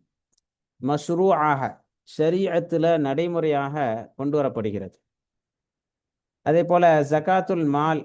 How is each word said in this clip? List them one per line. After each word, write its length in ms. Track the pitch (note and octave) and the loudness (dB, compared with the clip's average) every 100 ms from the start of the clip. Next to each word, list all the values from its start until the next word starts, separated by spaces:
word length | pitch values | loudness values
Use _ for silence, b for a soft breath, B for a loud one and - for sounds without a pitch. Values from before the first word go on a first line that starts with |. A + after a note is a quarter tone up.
| _ _ _ _ _ _ _ _ | _ _ _ _ _ _ _ _
மஷ்ரூஆக, 1040 | B2+ D3 D3 E3+ F#3+ E3 D3+ C#3 B2+ - _ _ _ | -4 -4 -2 0 2 2 2 0 -2 -8 _ _ _
ஷரீஅத்துல 920 | - D#3 F3+ F#3+ E3+ E3+ E3 D#3+ E3+ | -2 0 0 0 -2 -2 0 2 2
நடைமுறையாக 800 | C#3 C#3 F3 E3+ D#3 C#3+ C#3 D3 C3 A2+ A2+ _ | 0 -2 -2 -2 -2 -2 -2 -4 -4 -4 -8 _
கொண்டு 260 | C#3 D3+ | -4 0
வரப்படுகிறது. 540 | C3+ B2 G#2+ G2+ F#2+ - _ _ _ _ _ _ _ _ _ _ _ _ _ _ - | -2 -2 -4 -6 -10 -16 _ _ _ _ _ _ _ _ _ _ _ _ _ _ 0
அதே 180 | D#3+ | 0
போல 360 | E3+ F3 F3 D#3 | 2 4 6 4
ஜகாத்துல் 680 | C#3+ D3+ D3+ F#3+ F#3 F#3 D#3 | 2 0 2 0 0 -2 0
மால், 320 | C#3+ D#3 D#3 | 0 0 -2